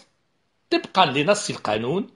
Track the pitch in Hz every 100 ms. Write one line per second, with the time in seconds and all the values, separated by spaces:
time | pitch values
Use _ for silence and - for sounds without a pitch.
0 | - _ _ _ _ _ _ 339 - -
1 | 170 131 147 - - - 104 110 120 175
2 | 247